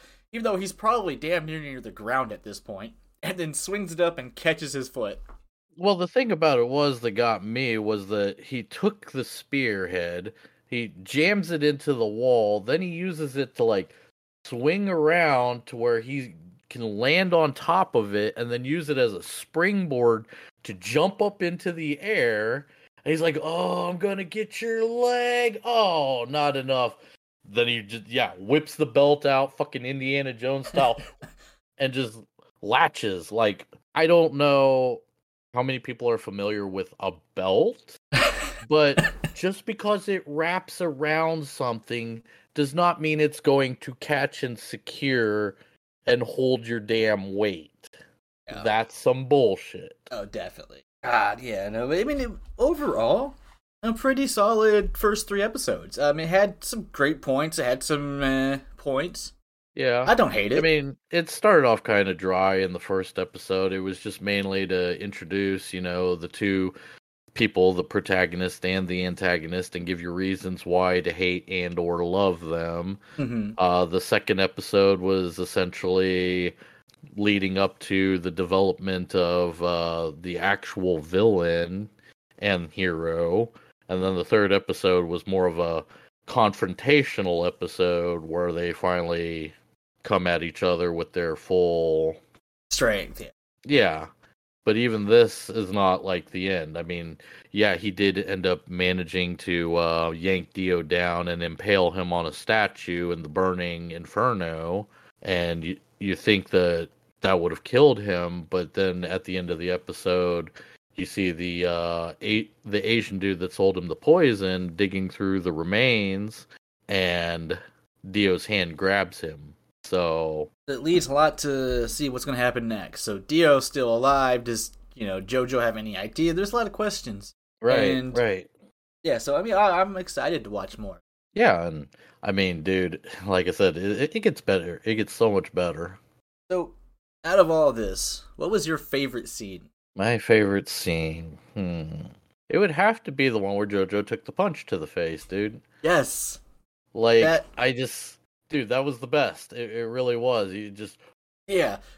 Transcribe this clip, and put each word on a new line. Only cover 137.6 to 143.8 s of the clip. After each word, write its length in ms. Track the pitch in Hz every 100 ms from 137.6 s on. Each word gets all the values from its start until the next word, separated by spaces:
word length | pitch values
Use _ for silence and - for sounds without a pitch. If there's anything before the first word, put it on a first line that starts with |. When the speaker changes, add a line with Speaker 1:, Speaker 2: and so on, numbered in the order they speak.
| 147
Speaker 1:
this, 520 | 113 101 92 - - -
what 160 | - 165
was 160 | 208 151
your 120 | 151
favorite 500 | - 139 135 123 -
scene? 400 | - 101 90 - _ _
Speaker 2:
My 240 | 95 107 113
favorite 500 | - 110 101 98 -
scene? 680 | - 90 82 80 80 82 76 _
Hmm. 540 | 107 90 85 80 78 - - _ _ -
It 100 | 175
would 140 | 196
have 320 | 151 202 226
to 80 | -
be 160 | 135 135
the 100 | 110
one 160 | 98
where 120 | 101 104
Jojo 360 | 101